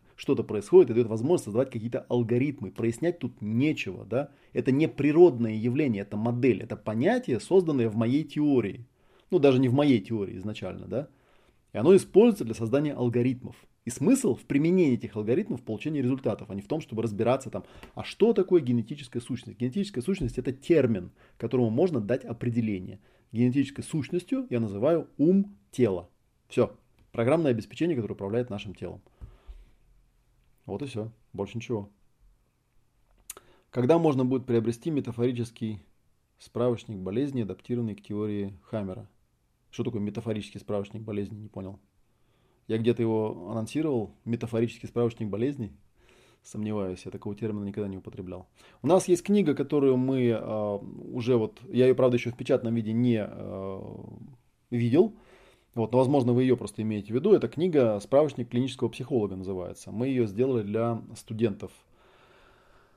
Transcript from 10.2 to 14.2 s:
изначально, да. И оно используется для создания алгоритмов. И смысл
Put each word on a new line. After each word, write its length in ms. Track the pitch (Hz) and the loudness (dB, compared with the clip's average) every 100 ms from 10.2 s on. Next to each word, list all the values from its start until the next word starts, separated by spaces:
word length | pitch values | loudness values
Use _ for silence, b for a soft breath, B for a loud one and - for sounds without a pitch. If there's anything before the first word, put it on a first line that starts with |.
| 95 92 | -4 -6
изначально, 500 | 101 107 92 92 95 | -10 -8 -10 -10 -6
да. 220 | 110 151 b b b b b _ | -6 -6 b b b b b _
И 40 | 104 | 0
оно 160 | 139 190 | 6 6
используется 480 | - 185 240 202 | 8 6 6 4
для 100 | 117 | -4
создания 400 | 110 113 135 151 | -4 0 0 0
алгоритмов. 600 | 127 123 120 123 127 - - _ _ | 0 0 2 0 -2 -10 -18 _ _
И 60 | 120 | -12
смысл 440 | - 160 269 | -2 2 4